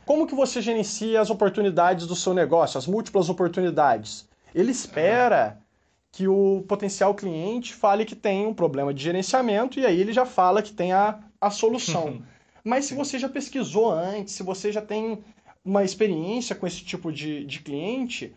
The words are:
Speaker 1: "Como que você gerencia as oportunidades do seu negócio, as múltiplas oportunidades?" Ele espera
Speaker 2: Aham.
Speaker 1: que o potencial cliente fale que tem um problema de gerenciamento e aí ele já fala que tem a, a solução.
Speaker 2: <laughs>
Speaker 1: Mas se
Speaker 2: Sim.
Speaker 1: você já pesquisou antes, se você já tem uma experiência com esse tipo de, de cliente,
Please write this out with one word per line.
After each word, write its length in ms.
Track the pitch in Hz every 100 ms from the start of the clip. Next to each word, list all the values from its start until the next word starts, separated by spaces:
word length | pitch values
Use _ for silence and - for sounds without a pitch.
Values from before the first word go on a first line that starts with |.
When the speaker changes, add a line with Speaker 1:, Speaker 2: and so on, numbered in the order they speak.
| -
Speaker 1:
"Como 200 | 302 320
que 60 | 269
você 240 | 269 247
gerencia 600 | 226 226 208 - 220 220
as 80 | 214
oportunidades 760 | 214 202 196 202 170 175 180 170
do 80 | 175
seu 180 | 196
negócio, 440 | 180 143 165 160 -
as 80 | 160
múltiplas 420 | 208 233 202 170
oportunidades?" 1000 | 180 175 185 180 151 143 110 110 - - _ _ 160
Ele 160 | 226
espera 720 | 247 - - 175 240 247 165 107
Speaker 2:
Aham. 120 | 107 _ _ _ _ _
Speaker 1:
que 160 | - 190
o 360 | 196 196 196 190
potencial 460 | 202 202 196 196
cliente 640 | 202 190 160 185 240 240 -
fale 280 | 214 208 220
que 100 | -
tem 320 | 214 190 214
um 80 | 214
problema 360 | 165 135 139
de 120 | 139
gerenciamento 760 | 151 180 185 262 240 208 254 269
e 60 | 254
aí 160 | 175
ele 100 | 202
já 140 | 226 254
fala 380 | - 180 202
que 100 | 208
tem 200 | - 180
a, 260 | 190 208 214 - -
a 120 | 202
solução. 720 | 202 226 247 - 165 151 123 - _
Speaker 2:
<laughs> 220 | _ _
Speaker 1:
Mas 220 | 214 262 285
se 40 |
Speaker 2:
Sim. 60 | 254
Speaker 1:
você 220 | 285 262
já 100 | 269
pesquisou 640 | 277 285 269 190 185 220
antes, 420 | 160 180 208 196
se 80 | -
você 300 | 185 190 208
já 100 | 208
tem 420 | 208 214 220 214 - _ _ _
uma 200 | 185 202
experiência 720 | 190 - 214 160 170 240 233 190
com 100 | 180
esse 180 | -
tipo 280 | - 165 165
de, 340 | 139 151 147 143
de 140 | 143
cliente, 760 | - 139 180 262 240 - -